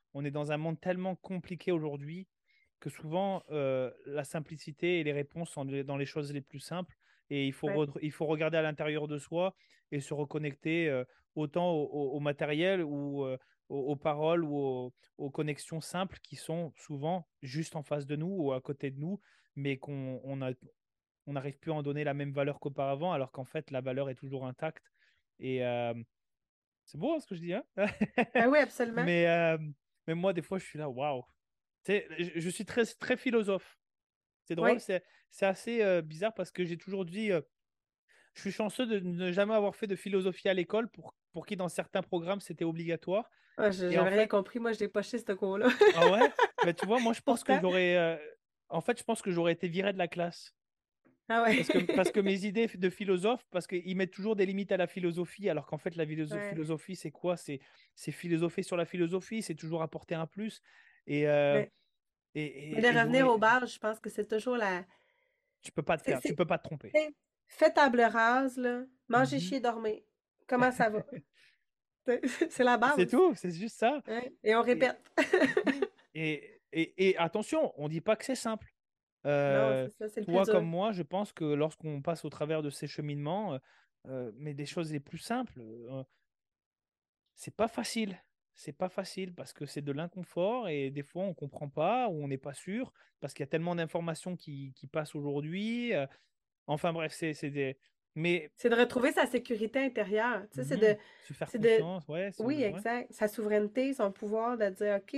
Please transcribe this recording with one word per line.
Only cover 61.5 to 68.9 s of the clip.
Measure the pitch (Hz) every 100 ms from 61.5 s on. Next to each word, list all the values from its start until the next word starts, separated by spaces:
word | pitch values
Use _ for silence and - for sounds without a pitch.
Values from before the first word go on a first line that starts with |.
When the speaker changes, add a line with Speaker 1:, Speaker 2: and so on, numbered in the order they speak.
| 143
Speaker 2:
Ouais. | - _ _ _ _ _ _ 151
Speaker 1:
et, | 151 135 156
et, | 185
Speaker 2:
Mais |
de | 240
Speaker 1:
et | 240
Speaker 2:
revenir | 226 254 262
Speaker 1:
j'aurais | 226
Speaker 2:
aux |
bases, | 220 247 247
je | -
pense | 214 220
que | 214
c'est | 208 208
toujours | 220 254 247
la | 208 180 180 _ _ _ _ _ _ _
Speaker 1:
Tu | -
peux | -
pas | 151 165
te |
Speaker 2:
c'est, | -
Speaker 1:
faire, | 135
tu | 294
Speaker 2:
c'est, | 156
Speaker 1:
peux | 170
pas | 170
te | -
tromper. | 147 101
Speaker 2:
c'est | 302 302 - _ _ _
fait | - 311
table | 320 285 240
rase, | 233 220 226 247 269 254
là, | 247 240 262